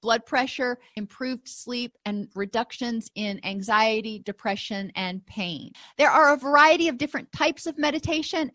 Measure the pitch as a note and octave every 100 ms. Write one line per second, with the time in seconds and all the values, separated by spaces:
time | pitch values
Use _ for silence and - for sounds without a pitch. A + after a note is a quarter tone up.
0 | A3 A3+ - C#4 B3+ - B3 B3 _ -
1 | G3+ - B3+ B3 - - - B3 B3 _
2 | G#3 G#3 - - G3 A3+ A#3+ - A#3+ A3+
3 | - G3 G#3 G3 F#3 G3 G3 G#3+ A3 A3
4 | A3 G#3+ G#3 G3+ G#3+ G3+ - G3 G3 -
5 | F#3 F#3 - - F3 E3 - - - -
6 | D4 D#4 C#4+ C#4+ C4+ C#4+ D#4 D#4 E4 B3
7 | D4 F4 - - D#4 D#4+ E4 D4+ D4 D#4
8 | - D#4+ D4+ F4 D4